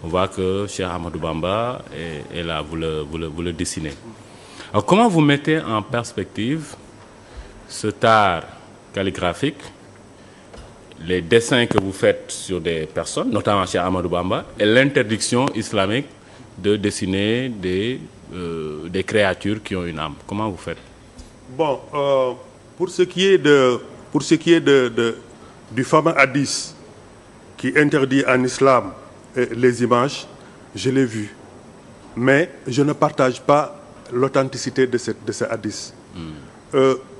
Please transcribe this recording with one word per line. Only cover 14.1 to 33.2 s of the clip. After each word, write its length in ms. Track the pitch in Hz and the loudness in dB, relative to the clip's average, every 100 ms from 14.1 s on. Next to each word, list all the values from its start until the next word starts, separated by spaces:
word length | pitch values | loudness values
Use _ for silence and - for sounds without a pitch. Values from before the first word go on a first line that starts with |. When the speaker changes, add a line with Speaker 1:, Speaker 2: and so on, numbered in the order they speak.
| 87 90 107 - - | -2 -2 -4 -6 0
Speaker 1:
et 60 | 104 | 4
l'interdiction 800 | 117 139 139 110 110 - 123 135 - | 4 4 2 0 -2 0 0 0 -2
islamique 520 | 107 107 95 113 143 - - - - - | -4 -2 0 -2 -6 -16 -20 -20 -20 -6
de 180 | 95 104 | -2 0
dessiner 720 | 101 - 98 95 104 117 131 | 0 -2 -2 0 0 0 -4
des, 500 | 110 90 92 110 131 156 - - | -6 -4 -4 -4 -6 -12 -20 -16
euh, 540 | 90 87 82 78 76 82 | -12 -8 -8 -8 -10 -6
des 140 | 92 | -6
créatures 580 | 95 110 101 90 101 107 | -2 2 2 0 -4 -4
qui 120 | - 95 | -6 -6
ont 100 | 87 | -6
une 140 | 78 | -6
âme ? 160 | 78 69 - | -8 -10 -10
Comment 240 | 101 110 | -6 -6
vous 80 | 87 | -8
faites ? 200 | - 82 - - - - - - - 131 | -10 -12 -14 -20 -20 -20 -20 -20 -18 -4
Speaker 2:
Bon, 240 | 156 123 - | -2 -2 -6
euh, 380 | 147 139 135 127 123 - - - - | -4 0 2 0 -4 -16 -20 -20 -8
pour 120 | 180 | -6
ce 140 | - | 0
qui 240 | 180 170 190 | -2 2 4
est 100 | 185 | 4
de, 420 | 147 143 127 120 - - - | 6 6 6 2 -4 -20 -4
pour 120 | 147 | -4
ce 100 | 139 160 | 2 2
qui 180 | 170 | 6
est 60 | 170 | 4
de, 300 | 143 139 123 117 | 6 6 4 0
de, 200 | 117 113 - - - - - | -2 -2 -14 -20 -20 -20 -10
du 120 | 113 | -6
fameux 340 | 123 156 151 147 | 2 4 4 4
hadith 560 | 135 131 135 - - - - - - - - - - - | 2 2 -2 -4 -8 -16 -20 -20 -20 -20 -20 -20 -20 -6
qui 140 | - 147 | 0 2
interdit 460 | 147 151 135 135 135 | 4 4 2 2 4
en 160 | 127 | 2
islam, 480 | 127 - 135 127 98 - - - - 127 | 2 2 4 4 2 -12 -20 -20 -10 -4
euh, 80 | 123 113 | -2 2
les 280 | 123 120 | 2 2
images, 420 | 120 120 131 - - - - - - 104 | 2 2 2 -4 -14 -18 -20 -20 -16 -6
je 140 | 123 | -2
l'ai 160 | 131 131 | 0 0
vu. 280 | 110 107 - - - - - - - - - | -2 -8 -12 -20 -20 -20 -20 -20 -20 -14 -2
Mais 320 | 127 139 175 - - | 4 4 2 -4 -4
je 140 | 127 | 0
ne 100 | 143 | 0
partage 460 | 147 151 - | 2 0 2